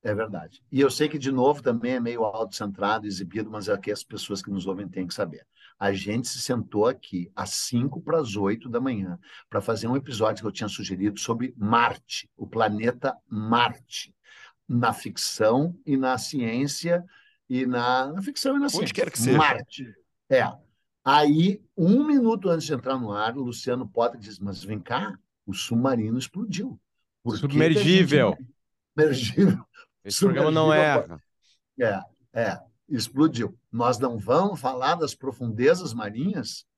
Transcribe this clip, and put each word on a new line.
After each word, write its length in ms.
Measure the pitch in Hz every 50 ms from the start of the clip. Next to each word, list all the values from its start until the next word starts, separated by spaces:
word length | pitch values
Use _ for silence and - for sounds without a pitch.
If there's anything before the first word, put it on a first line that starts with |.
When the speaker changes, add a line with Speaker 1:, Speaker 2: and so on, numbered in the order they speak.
| _
Speaker 1:
É 100 | 113 104
verdade. 500 | 101 110 107 101 85 76 82 _ _ _ _
E 80 | - 131
eu 100 | 139 131
sei 200 | - - 151 151
que, 80 | 151
de 140 | 147 127 135
novo, 300 | 135 127 123 139 147 143
também 320 | 120 127 117 117 113 123 127
é 40 | 127
meio 240 | 117 117 120 117 113
autocentrado, 840 | 104 95 110 113 101 - - 110 101 98 92 101 101 110 110 107
exibido, 420 | 104 98 90 98 85 80 110 107 110
mas 180 | 110 104 95
é 60 | 107 101
o 60 | 98
que 120 | 95 101
as 120 | 104 - -
pessoas 380 | _ - 98 - - 104 95
que 80 | - 104
nos 160 | 101 95 85
ouvem 220 | 95 95 92 101
têm 200 | 92 - 95 92
que 60 | 90 -
saber. 320 | - 101 85 73 - _ _ _ _ - - _
A 140 | _ 98 101
gente 360 | 101 95 98 101 107 120 135 -
se 100 | - 123
sentou 480 | - - 127 117 98 - - 104 104
aqui 420 | 120 131 - - - - 90 87 92 _
às 140 | - 101 101
cinco 500 | - - - - 123 117 127 143 - -
pras 360 | - - 160 165 147 113 98
oito 320 | 104 98 98 110 113 123 127
da 100 | 113 120
manhã 400 | 127 135 123 101 95 95 87 90 _ - - - _ _
pra 100 | - 107
fazer 280 | 98 - - - 110
um 100 | 113 127
episódio 440 | 135 131 - 127 101 110 110 107 104
que 60 | 104
eu 40 | 107
tinha 180 | 98 - 113 101
sugerido 500 | - - 104 95 95 90 98 104 101 -
sobre 340 | - - 113 113 123 127 127
Marte, 720 | 127 104 104 117 117 120 120 - - _ _ - - - _ _
o 100 | - 104
planeta 680 | 101 - 113 113 104 104 104 110 120 123 123 - 135 - - _
Marte, 840 | _ - 107 107 110 117 120 120 117 - - _ _ - - - _ _ _ _ _ - - - - _ _ _ -
na 240 | 123 120 120 113 110
ficção 840 | - - 110 98 - - - - - 110 107 117 131 147 175 175 - _
e 120 | 156 139
na 200 | 135 131 131 131
ciência 880 | 127 - - - 139 120 113 113 123 139 143 139 - - 170 175 175 175 - _ _ _ _ _ _ _ _
e 160 | 127 127 131
na, 420 | 127 123 123 120 123 127 131 131 139 156
na 80 | 196
ficção 340 | 196 285 277 - - 269 269
e 40 | 285
na 60 | 277
Speaker 2:
Onde 80 | 285 -
Speaker 1:
ciência. 160 | 185 - - -
Speaker 2:
quer 160 | - - -
que 80 | - 120
seja. 180 | 113 131 131
Speaker 1:
Marte. 560 | 147 156 143 123 - - _ - - 131 113 - _ _ _ _ _ _ _
É. 180 | 135 127 107 90 - - _ _ _ _ _ _ _ _ _
Aí, 580 | 131 139 147 151 147 147 156 170 196 214 - _ _ _
um 300 | - 165 175 220 262 294
minuto 440 | 302 294 277 240 226 220 202 190 185
antes 160 | 170 160 -
de 60 | - 151
entrar 240 | 120 - 131 135
no 140 | 131 120 104
ar, 240 | 101 104 107 113 123
o 60 | 139 131
Luciano 440 | 120 117 - - 127 123 127 123
Potter 320 | 104 _ 117 117 - - 120
diz, 200 | 104 107 107 -
"Mas 240 | 98 98 95 - 92
vem 160 | 101 110 104
cá, 380 | - - 117 139 202 202 - - _ _ _ _ _
o 80 | - 95
submarino 640 | - - - 117 117 123 135 131 117 110 110 113 131
explodiu. 600 | 123 - _ 185 240 214 165 180 208 269 - - _ _ _ _ _ _ _ _ _
Por 100 | 117 110
que 60 | -
que 220 | - 139 139 147
a 80 | 156 170
gente 100 | - 208
Speaker 3:
Submergível. 500 | 202 156 185 190 175 131 143 143 120 101 101 -
Speaker 1:
não-" 80 | 131 - _ _ _ _ _ _ _ _ _
Submergível. 680 | 151 156 151 135 123 117 98 - - 202 185 - - - _ _ - - _ _ _ _
Speaker 3:
Esse 160 | 101 101 -
programa 280 | 196 196 165 143 147 156
não 160 | 156 160 156
Speaker 1:
Submergível. 520 | 156 151 151 156 151 143 127 - - 85 78 _ _ _ _ _ _ _ _ _ _ _
Speaker 3:
erra. 260 | - 123 110 98 95 95 - _ _ _ _ _
Speaker 1:
É, 80 | 117
é, 180 | 117 101 90 - - _ _ _ _ _
explodiu. 680 | 147 117 - - - 131 156 160 131 117 113 101 - _ _ _
"Nós 280 | - 117 120 123 127 110
não 180 | 135 127 120
vamos 420 | 107 95 98 127 160 190 202 190 147
falar 360 | - 131 131 123 131 143 170
das 180 | 175 156 135 -
profundezas 800 | _ - 135 123 - 123 117 107 107 123 147 175 180 185 143 113
marinhas?" 720 | 120 110 104 104 117 147 202 202 165 113 - - - - _ _